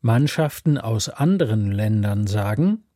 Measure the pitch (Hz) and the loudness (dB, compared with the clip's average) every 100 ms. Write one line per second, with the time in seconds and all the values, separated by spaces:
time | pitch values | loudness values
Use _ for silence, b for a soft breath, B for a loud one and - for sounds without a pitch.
0 | 120 120 147 - 156 - - 143 110 113 | 2 2 2 0 -4 -2 -2 0 0 -4
1 | - - 147 190 143 110 101 98 107 107 | -4 -2 0 2 0 0 0 0 0 0
2 | 104 101 104 104 101 110 175 220 _ | 0 -2 -2 -2 -2 0 0 0 _